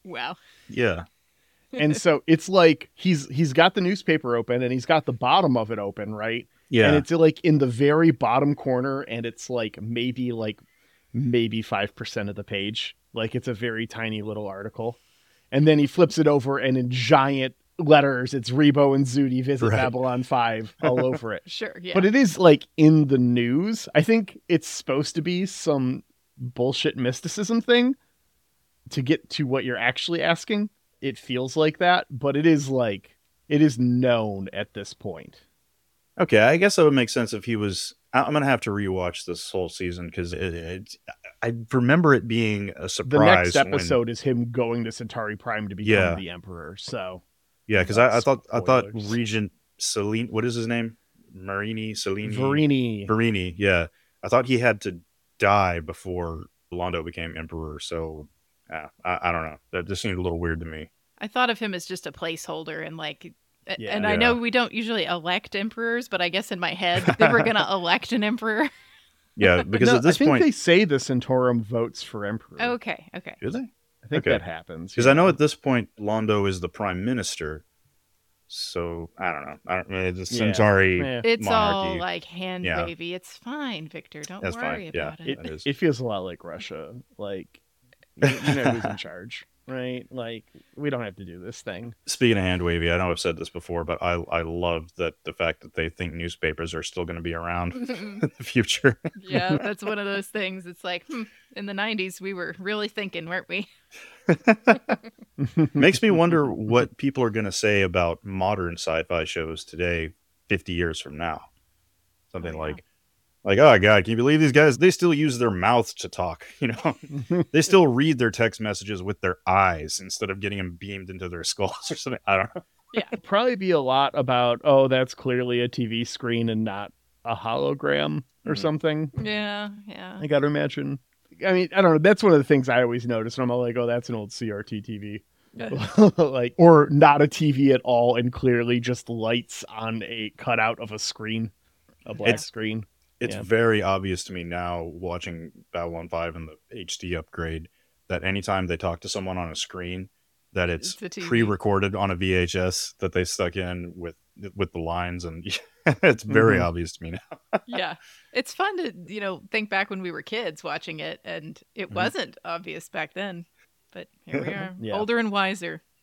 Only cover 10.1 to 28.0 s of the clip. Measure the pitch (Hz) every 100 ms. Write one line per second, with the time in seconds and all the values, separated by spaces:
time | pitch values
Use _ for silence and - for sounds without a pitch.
10.1 | 123 123 113 110 107 _ _ _ _ _
11.1 | 120 131 120 117 113 110 101 101 - 113
12.1 | - 101 101 101 101 101 110 - - _
13.1 | 113 113 123 131 107 120 113 113 117 113
14.1 | 110 104 107 101 95 104 - 113 120 _
15.1 | _ _ _ _ 135 151 151 143 - 180
16.1 | - 151 147 127 139 131 127 123 127 113
17.1 | 147 135 139 131 - _ - 156 151 139
18.1 | 127 127 139 117 131 147 139 143 139 139
19.1 | 127 139 127 127 135 117 107 131 127 127
20.1 | 123 127 131 117 113 110 - 156 127 127
21.1 | 139 113 98 - - 214 - 180 185 190
22.1 | 247 233 151 180 151 - - 156 156 143
23.1 | 135 123 120 120 135 202 220 - 175 165
24.1 | 226 208 - - 175 - - - 135 147
25.1 | 160 156 180 190 - - 143 127 131 -
26.1 | _ _ - 123 123 123 135 156 - 123
27.1 | 123 170 - 208 226 233 240 247 277